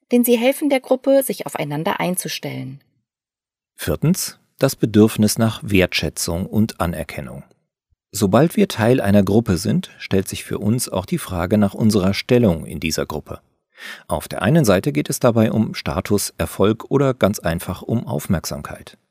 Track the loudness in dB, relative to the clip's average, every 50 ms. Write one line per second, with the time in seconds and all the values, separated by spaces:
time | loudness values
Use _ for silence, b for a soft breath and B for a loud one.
0 | _ 0 2 2 4 4 2 2 2 2 0 0 0 0 0 0 0 0 -2 0
1 | 2 4 4 4 2 0 -4 -8 -8 -8 -8 -6 -6 -6 -4 -4 -2 -2 -2 -2
2 | -2 -4 -4 -4 -6 -8 -8 -8 -10 -10 -10 -10 -12 -12 -14 -18 _ _ _ _
3 | _ _ _ _ _ _ _ _ _ _ _ _ _ _ _ -8 -4 -4 -2 0
4 | 0 0 0 0 -4 -8 -12 _ _ _ _ -2 -2 -2 0 0 -2 2 6 6
5 | 6 6 4 2 0 2 2 0 0 -2 -2 -4 -4 0 2 2 2 2 0 -2
6 | -4 -4 -4 -6 -6 -4 -4 -4 -4 -2 0 0 0 0 0 -2 -2 -2 -2 -4
7 | -8 -10 -10 -12 -12 -12 -14 -18 -18 _ _ _ _ _ _ _ _ _ _ _
8 | _ _ -4 -2 2 4 4 4 4 4 4 2 0 0 2 2 2 4 4 4
9 | 4 4 4 4 4 4 4 2 4 2 0 0 0 0 0 -2 -2 -4 -12 -14
10 | -6 -2 0 0 0 -2 -6 -10 -8 -8 -6 -4 -2 0 0 -2 -2 -4 -4 -4
11 | -4 -4 -6 -6 -6 -4 -4 -4 -2 2 2 2 2 2 2 2 2 2 4 4
12 | 2 0 0 -2 0 2 4 4 4 4 2 0 -4 -10 -8 -6 -4 -4 -2 -4
13 | -4 -4 -6 -10 -10 -10 -14 -16 _ _ _ _ _ _ B B B B B B
14 | B B -6 -6 -6 -8 -6 -2 0 2 4 4 4 4 4 2 2 -2 -2 -4
15 | -4 -4 -2 0 2 2 4 4 2 2 2 0 -2 -2 -4 -8 -6 -6 -4 -4
16 | -2 0 0 0 -2 -4 -6 -6 -6 -4 0 2 2 2 2 0 -2 -2 0 0
17 | 2 0 0 0 0 0 0 0 -2 -4 -4 -4 -4 -8 -10 -8 -4 -4 -4 -4
18 | -2 -4 -6 -6 -2 -2 -2 -2 -2 -6 -8 -10 -10 -12 -14 -16 -18 -20 -20 _
19 | _ _